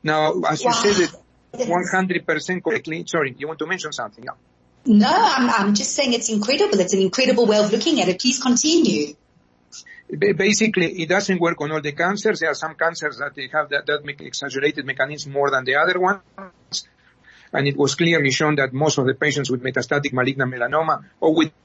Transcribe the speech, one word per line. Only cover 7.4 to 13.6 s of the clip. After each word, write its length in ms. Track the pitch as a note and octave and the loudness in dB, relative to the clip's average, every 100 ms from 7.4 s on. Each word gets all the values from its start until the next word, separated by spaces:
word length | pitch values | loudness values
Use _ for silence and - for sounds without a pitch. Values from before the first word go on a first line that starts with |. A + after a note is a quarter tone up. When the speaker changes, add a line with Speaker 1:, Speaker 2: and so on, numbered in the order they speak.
Speaker 2:
way 120 | A3+ G#3+ | 4 4
of 140 | G#3 | 4
looking 300 | A#3 E4 C#4+ | 2 2 2
at 60 | F3+ | 2
it. 140 | F3 | 2
Please 200 | B3+ - | 0 0
continue. 760 | B3+ B3 D4+ E4+ A#3+ D3+ D3 - _ _ _ _ _ - - - - | 2 2 4 4 4 2 -4 -8 _ _ _ _ _ -20 -20 -20 -12
Speaker 1:
Ba-, 240 | D3+ G3+ | 0 0
basically, 680 | E3 G3 G#3 A3 F#3+ E3 F#3 | 2 0 2 2 2 -2 -2
it 80 | D#3 | 0
doesn't 300 | F#3+ F#3+ F3+ | 0 0 0
work 200 | E3+ E3+ | 0 0
on 100 | D3 | -4
all 100 | D#3 | -4
the 100 | D3 | -6
cancers. 480 | D3 E3+ G#3 G#3+ F3+ | -2 -2 0 -2 0
There 100 | D#3+ | -2
are 60 | |
some 200 | C#3+ D#3+ | -4 -8
cancers 420 | D#3 E3 E3 D3+ B2 | -2 -2 -2 -8 -6
that 180 | C#3+ | -10
they 140 | C#3 C3 | -10 -6
have 180 | D#3 | -4